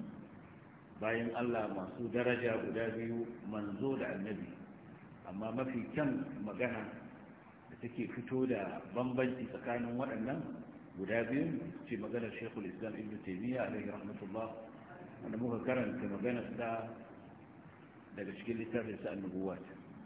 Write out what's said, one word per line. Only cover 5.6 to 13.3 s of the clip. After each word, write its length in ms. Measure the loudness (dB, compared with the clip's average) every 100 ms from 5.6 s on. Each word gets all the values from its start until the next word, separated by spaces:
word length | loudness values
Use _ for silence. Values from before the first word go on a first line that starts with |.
| 2 2 0
kyan 360 | 4 4 4 0 -2
magana 520 | -2 2 2 2 -4 -8 -12 -14 -16 -16 -18 -18 -16
da 100 | -6
take 300 | -4 0 0
fito 360 | -2 0 4 4
da 360 | 4 2 -4 -2
bambanci 560 | 2 4 6 4 4 -2
tsakanin 480 | -2 0 0 2 0
waɗannan 460 | 0 0 0 0 -2 -6 -10 -12 -12
guda 300 | -4 4 4
biyu 380 | 6 4 4 2 -2 -8
ce 120 | -4 -2
maganar 360 | 0 0 0
Sheikhul 340 | -2 -4 -2 -4
Islam 280 | -2 -4
Ibn 200 | -2 -4 -4
Taymiyyah 480 | -2